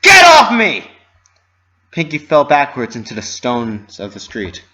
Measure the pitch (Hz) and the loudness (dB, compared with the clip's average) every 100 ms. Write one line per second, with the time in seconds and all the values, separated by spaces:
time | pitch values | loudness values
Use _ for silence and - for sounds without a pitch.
0 | 392 381 349 320 240 233 208 110 - _ | 4 6 8 6 4 0 -2 -4 -12 _
1 | _ _ _ _ _ _ _ _ _ - | _ _ _ _ _ _ _ _ _ -8
2 | 156 147 - 151 139 147 139 131 113 120 | -8 -8 0 0 2 0 0 -6 -10 -10
3 | 107 110 104 - 123 120 117 104 104 - | -12 -12 -12 -8 -6 -4 -6 -10 -14 -16
4 | 98 98 - 117 92 85 _ | -16 -14 -14 -12 -12 -14 _